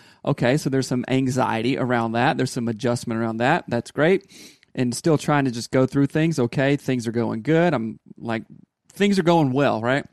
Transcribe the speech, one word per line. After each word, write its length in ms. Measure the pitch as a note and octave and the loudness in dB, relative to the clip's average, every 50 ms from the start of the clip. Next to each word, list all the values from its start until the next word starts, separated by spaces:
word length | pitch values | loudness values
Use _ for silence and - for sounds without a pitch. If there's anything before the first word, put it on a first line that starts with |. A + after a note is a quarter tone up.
| - - - _ - | -12 -20 -20 _ -4
Okay, 300 | - C#3+ - C#3 A#2+ C3 | -4 -2 0 2 2 2
so 140 | D#3 - D3 | 0 0 0
there's 180 | C3 C3+ B2+ - | -2 -2 -2 -2
some 160 | C3+ B2 A#2+ - | -2 -4 -2 0
anxiety 680 | C3 C3 C3+ B2+ B2+ B2+ B2 G#2+ A2 A2+ A2+ B2 C#3 - | 0 0 0 0 0 0 0 0 -2 -2 -2 -2 0 0
around 360 | C3 B2 B2 A#2 A#2 A2+ A2+ | 0 0 0 0 0 0 0
that. 240 | A#2 B2 D3 D#3+ C3 | 0 0 0 0 0
There's 140 | C3 B2 | -2 -4
some 180 | - C3+ A#2 A#2 | -4 -4 -4 -4
adjustment 500 | A#2 G#2+ - B2 A#2+ A#2+ - A#2+ A#2 A2 | -4 -2 -2 -2 -2 -2 -4 -4 -4 -4
around 180 | A#2 A2+ A2+ A2+ | -2 -4 -2 0
that. 280 | A#2+ C3 D#3+ F3 - - | 0 2 0 0 -2 -4
That's 240 | A#2+ A#2+ - - | -4 -4 -4 -4
great. 340 | - - D3 E3 G3 F#3+ - _ - - - - - _ _ _ - | -2 0 2 2 2 0 -2 _ -20 -20 -20 -20 -20 _ _ _ -6
And 220 | - B2+ B2 A#2+ | -4 -2 -2 -2
still 220 | - - E3+ D#3 C#3 | -2 0 2 2 2
trying 260 | - - D3 C#3+ C#3 | 2 0 0 2 2
to 60 | C3 | 0
just 200 | A2+ A#2+ A2+ - | -2 -6 -6 -2
go 140 | - C3 C3 | 2 2 2
through 220 | B2+ - C#3 C#3 C#3 | 2 2 0 0 0
things. 320 | - D#3 D#3 E3 D#3+ C3+ | 2 0 0 0 0 0
Okay, 380 | A#2+ A#2 - D3 C3+ C#3 C#3+ C#3 | -2 0 0 0 0 2 0 0
things 280 | - - C3 B2+ A2 | -2 -2 -4 -2 -4
are 60 | A#2 | -4
going 300 | A2 A#2+ A#2 A2 A2+ A2+ | -2 -2 -2 -2 -4 -4
good. 320 | G#2+ C3+ D#3+ D#3+ E3+ F3+ D3+ | -2 0 2 2 2 2 0
I'm 260 | A#2+ A2+ A2 - - _ - - - | 0 -4 -6 -8 -12 _ -20 -20 -12
like, 260 | - A#2 A2+ A2+ - - - - - _ _ _ _ _ _ | -8 -6 -6 -6 -8 -10 -18 -20 -20 _ _ _ _ _ _
things 260 | - G3 G#3 G3+ F#3+ | 0 0 2 2 2
are 40 | E3 | 2
going 280 | E3 E3+ E3 D3+ C3 | 4 4 4 4 2
well, 300 | B2 C#3 C#3+ A#2+ G#2 A2 | 2 2 2 2 0 0
right? 240 | A2+ A#2+ C3 C#3+ - - | 0 0 -2 -2 -2 -6